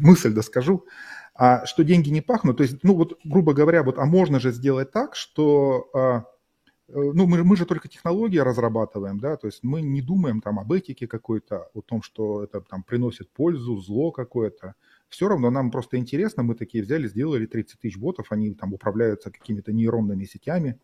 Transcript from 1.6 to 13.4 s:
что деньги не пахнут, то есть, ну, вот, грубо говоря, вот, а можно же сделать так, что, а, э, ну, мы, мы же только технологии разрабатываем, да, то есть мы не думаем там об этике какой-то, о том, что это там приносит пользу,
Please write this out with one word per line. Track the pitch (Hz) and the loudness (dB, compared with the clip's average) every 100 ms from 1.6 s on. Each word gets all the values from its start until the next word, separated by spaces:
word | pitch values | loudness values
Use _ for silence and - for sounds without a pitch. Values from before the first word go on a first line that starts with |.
| - | 2
что | - | 0
деньги | 156 175 143 | 4 4 4
не | 151 | 0
пахнут, | - 226 - 123 | 0 0 0 2
то | |
есть, | 131 139 | 0 2
ну, | 180 180 | 2 4
вот, | 165 - 156 | 2 -4 0
грубо | 170 156 | 2 4
говоря, | 139 151 170 | 4 4 4
вот, | 131 135 | 2 0
а | 139 | 2
можно | 180 170 131 | 4 4 2
же | 127 | 0
сделать | 120 135 131 135 | -2 0 0 -2
так, | 214 294 - | -4 -4 -6
что, | - - 151 143 139 127 - 135 | -8 0 4 4 4 0 -2 0
а, | 131 120 113 _ _ _ _ _ _ | 2 0 -4 _ _ _ _ _ _
э, | 143 143 160 | -4 -2 2
ну, | 190 | 4
мы, | 170 | 4
мы | 175 202 | 4 4
же | 175 | 2
только | 160 - | -4 -8
технологии | - 170 190 226 170 | -8 -4 -2 0 2
разрабатываем, | 127 123 117 113 104 104 98 101 | 2 2 0 0 -4 -4 -8 -6
да, | 139 151 | -6 -6
то | 107 | -8
есть | - | -8
мы | 123 156 | -6 -4
не | 151 139 | -4 -4
думаем | 131 190 151 107 | -2 0 0 -2
там | 104 104 | -4 -6
об | 107 | -2
этике | 185 - 135 117 | -4 -4 -10 -10
какой-то, | 110 - 110 - 98 85 | -8 -6 -6 -6 -10 -10
о | 110 | -16
том, | - 113 | -8 -8
что | - - 107 104 | -8 -8 -6 -6
это | 104 101 | -8 -12
там | - 95 | -12 -14
приносит | - 120 120 - 95 | -6 -4 -4 -6 -12
пользу, | - | -4